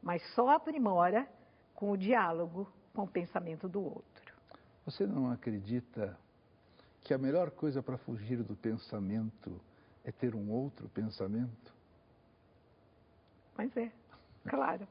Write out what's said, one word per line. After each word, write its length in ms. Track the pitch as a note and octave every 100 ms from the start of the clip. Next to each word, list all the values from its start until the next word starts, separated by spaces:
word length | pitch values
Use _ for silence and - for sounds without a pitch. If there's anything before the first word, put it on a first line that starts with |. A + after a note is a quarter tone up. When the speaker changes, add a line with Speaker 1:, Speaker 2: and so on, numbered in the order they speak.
Speaker 1:
mas 200 | - F3 -
só 160 | - B3
aprimora 760 | D#4 D#4+ D#4 A3 F#3 F3 G#3 C4+ - - - -
com 160 | - G3+
o 80 | G3+
diálogo 720 | F#3+ A#3+ F3+ E3 E3+ E3+ G3 - -
com 100 | -
o 40 | F#3
pensamento 600 | F#3 F3 F#3 F3 D#3+ F#3
do 120 | F#3
outro. 520 | F#3+ - - - - - - - - - -
Speaker 2:
Você 220 | - G3
não 240 | D#3+ B2+
acredita 880 | A#2+ - G#2+ G2 B2 A#2+ - G2+ - - _ _ _ _ - - _
que 120 | -
a 40 | C3+
melhor 320 | C3+ D#3+ F3
coisa 300 | - D#3 C3+
pra 160 | B2+ B2+
fugir 460 | - A#2 G#2 B2
do 140 | G#2+ G#2
pensamento 1040 | A2+ A2 - G#2+ F#2+ G#2+ A2 - - F2 - - - -
é 80 | -
ter 240 | - B2 A2
um 160 | G#2
outro 380 | A2+ C#3 - -
pensamento? 840 | - A2 - F#2+ A2 B2 A2+ - - _ - _ - _ _ _ _ _ _ _ _ - - _ - - -
Speaker 1:
Mas 180 | A#3 -
é, 140 | A#3 - - - - - -
claro. 380 | D#4 E4 G3 G3